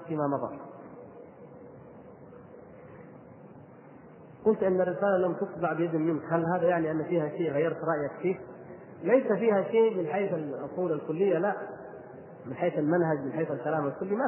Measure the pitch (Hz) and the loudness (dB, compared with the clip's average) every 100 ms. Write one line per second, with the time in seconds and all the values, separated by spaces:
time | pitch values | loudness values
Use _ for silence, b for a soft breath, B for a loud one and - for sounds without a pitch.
0 | - 156 143 135 117 - - - - - | -4 0 2 0 -2 -6 -12 -16 -16 -16
1 | - - - - - - - - - - | -16 -18 -18 -18 -18 -18 -18 -18 -18 -20
2 | - - - - - - - - - - | -20 -20 -18 -18 -18 -20 -20 -20 -18 -18
3 | - - - - - - - - - - | -18 -18 -20 -20 -20 -20 -20 -20 -20 -20
4 | - - - - 214 214 190 185 180 175 | -20 -20 -20 0 2 4 4 4 2 2
5 | 202 185 180 165 196 165 170 156 170 165 | 4 4 4 0 -4 -2 0 2 2 2
6 | 160 151 - 165 165 180 170 175 160 156 | 2 0 0 0 2 4 4 4 2 0
7 | 151 170 151 - 165 143 165 - 160 156 | 0 0 0 0 0 2 0 0 0 0
8 | 143 - 175 190 - - - - - - | -2 -2 -2 -2 -6 -16 -16 -16 -16 -6
9 | 170 254 247 196 226 202 185 226 226 185 | 4 6 6 2 4 4 4 6 6 4
10 | 160 185 196 170 151 127 143 - 180 151 | 0 0 0 0 -2 -6 -6 -2 0 0
11 | - 156 196 165 196 - - - - - | -2 2 4 4 2 0 -6 -12 -14 -14
12 | - - - - - 131 175 165 151 175 | -16 -16 -16 -14 -12 -2 0 2 4 4
13 | 165 151 135 156 156 143 151 156 143 131 | 4 2 0 -2 -2 -2 0 0 0 -2
14 | 190 214 | -2 0